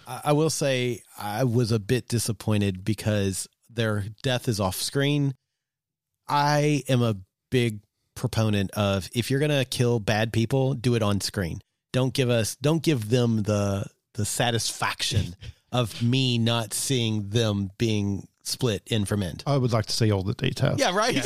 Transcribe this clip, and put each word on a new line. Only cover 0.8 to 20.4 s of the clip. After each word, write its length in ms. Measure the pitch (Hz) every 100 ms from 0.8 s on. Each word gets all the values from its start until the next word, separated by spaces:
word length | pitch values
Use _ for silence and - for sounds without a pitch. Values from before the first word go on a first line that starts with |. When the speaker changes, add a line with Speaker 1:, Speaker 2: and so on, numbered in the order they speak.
| 123 117 - -
Speaker 1:
I 240 | 104 104
was 280 | 131 117 110
a 60 | 117
bit 260 | 98 127 -
disappointed 800 | 117 - 107 - 104 101 92
because 640 | 101 107 113 104 98 92 - _ _
their 360 | 117 113 104 98 110
death 240 | 139 123 -
is 140 | 104
off 160 | 95 -
screen. 580 | - 143 139 147 139 127 _ _ _ _ _ _ _ _ -
I 540 | 143 143 147 147 147 131
am 140 | 127
a 140 | 117 98 - _ _
big 300 | 127 117 107 - _ _
proponent 560 | - 123 - 110 104 95
of, 360 | - 101 98 -
if 160 | 123 -
you're 100 | 135
gonna 240 | 151 143
kill 340 | 127 - 120 120
bad 320 | 101 107 113
people, 420 | 113 117 135 131
do 200 | 123 123
it 80 | 117
on 180 | 104 98
screen. 400 | - - 87 90 - _ _
Don't 220 | 127 131
give 160 | - 123
us, 260 | 120 104 -
don't 260 | 139 160
give 260 | 165 135 104
them 320 | 123 120 110
the, 440 | 101 104 101 98 - - _
the 100 | -
satisfaction 1080 | 101 - 120 117 - - 104 - - - - 85 -
Speaker 2:
<laughs> 200 | - _
Speaker 1:
of 300 | 120 117 -
me 360 | 120 131 127 120
not 340 | 113 117 107
seeing 560 | - - 131 113 107 98
them 400 | 117 110 101 98 -
being 500 | 117 107 101 98 - _
split 380 | - - 127 98 -
end 160 | 113 104
from 140 | 104
end. 200 | - - -
Speaker 2:
I 100 | 147
would 160 | 123
like 140 | 113 -
to 60 |
see 180 | - 113
all 120 | 98
the 120 | 92
details. 460 | -